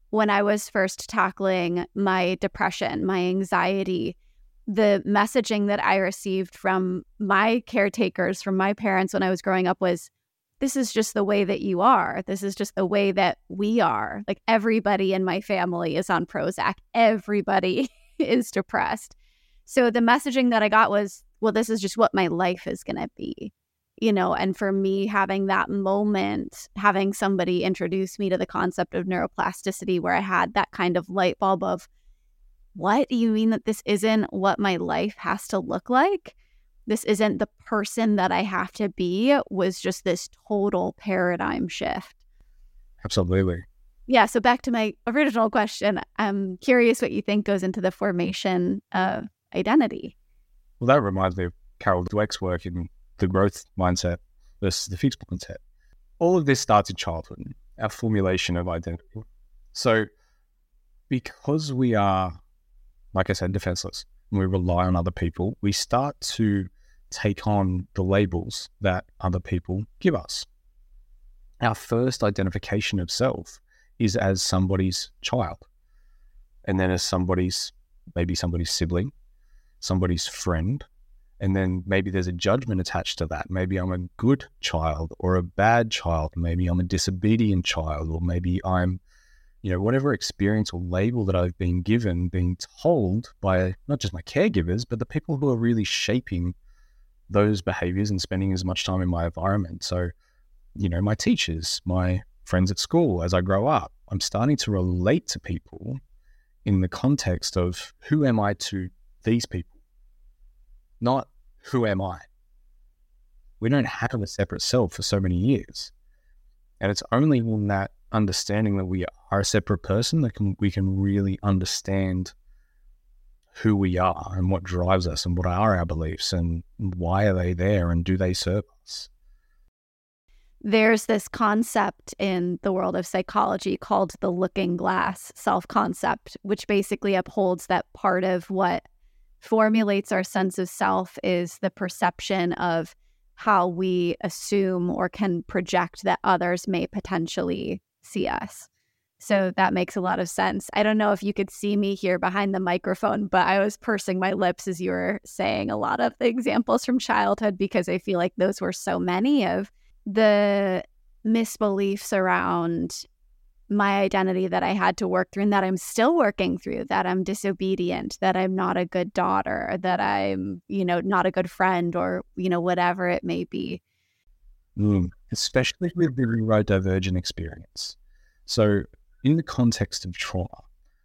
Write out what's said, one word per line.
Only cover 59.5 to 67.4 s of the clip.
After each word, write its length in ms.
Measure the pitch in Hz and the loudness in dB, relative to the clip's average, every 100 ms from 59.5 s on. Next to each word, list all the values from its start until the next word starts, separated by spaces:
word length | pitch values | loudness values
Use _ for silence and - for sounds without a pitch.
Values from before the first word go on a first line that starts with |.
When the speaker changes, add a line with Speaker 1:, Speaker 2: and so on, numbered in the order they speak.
| - - | -20 -18
Speaker 2:
So 340 | - 131 110 104 _ _ _ _ _ _ _ _ _ _ | -4 2 2 2 _ _ _ _ _ _ _ _ _ _
because 640 | 127 - - - 156 147 | -4 -4 -8 -2 -2 -2
we 220 | 127 127 | 0 2
are, 460 | 107 101 95 92 87 - _ _ - - _ - | 4 4 2 0 -6 -18 _ _ -20 -20 _ -6
like 160 | 95 95 | -2 -2
I 40 | |
said, 180 | 95 90 | 0 -2
defenseless, 540 | 95 92 87 90 - - - _ | -2 -2 -4 -6 -12 -16 -20 _
and 100 | 101 | 0
we 60 | 95 | 0
rely 400 | 92 87 87 92 | 0 2 2 4
on 100 | 90 | 2
other 160 | 87 | 0
people, 440 | - 85 - 92 - | -2 -4 -2 -4 -2
we 100 | 101 | -2
start 480 | 101 - 120 143 - | -2 0 0 0 -4
to 460 | - - 107 101 92 - - - - | -8 0 2 2 -2 -12 -20 -20 -16
take 360 | - 107 98 | -4 -2 -2